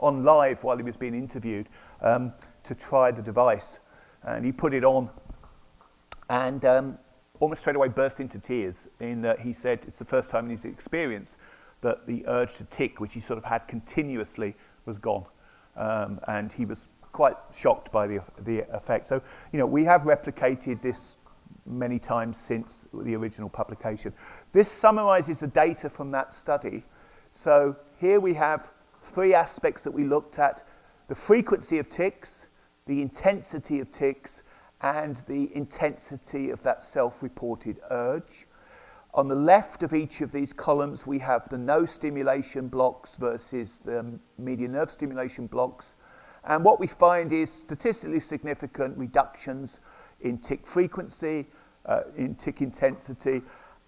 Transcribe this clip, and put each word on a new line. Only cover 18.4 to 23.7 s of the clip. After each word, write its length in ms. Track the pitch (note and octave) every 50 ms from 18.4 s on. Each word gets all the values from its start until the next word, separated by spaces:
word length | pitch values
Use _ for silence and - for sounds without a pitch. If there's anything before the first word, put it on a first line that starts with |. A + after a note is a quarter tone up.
| F2
the 260 | A2 A2+ G#2+ G#2+ - A2
effect. 320 | G#2 - - A#2+ G#2+ - -
So, 140 | C3+ C3+ - - - - - - -
you 60 | D3+
know, 60 | C3
we 200 | - C3+ D3 D#3+
have 160 | E3 F3 E3+
replicated 800 | C#3+ D3+ D3+ C#3+ - D3+ C3 - - B2+ C3+ B2+ - C3+ B2 G#2+
this 340 | - B2+ A#2 - - - - _ _ - - _ _ - - - -
many 320 | - A#2+ B2 B2 B2 B2 A#2+
times 400 | - - A#2+ A#2 A#2 A#2 A2 -
since 480 | - - A#2+ A2+ - - - - - - -
the 220 | - - A#2+ A2+
original 320 | A2 A2+ A2+ G#2 - G#2+ G2
publication. 680 | - - G#2+ -